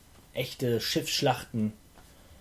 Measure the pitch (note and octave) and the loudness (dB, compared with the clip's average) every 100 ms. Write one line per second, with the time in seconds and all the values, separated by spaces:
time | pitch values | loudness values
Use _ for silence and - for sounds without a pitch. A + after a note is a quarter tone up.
0 | - - - - B2 - B2 A2+ - D#3+ | -20 -20 -12 -6 -6 -2 2 2 2 -2
1 | - - C#3 - - A#2 G#2+ - - - | 0 0 2 0 -2 -2 -2 -4 -20 -20
2 | - - - - | -20 -20 -20 -20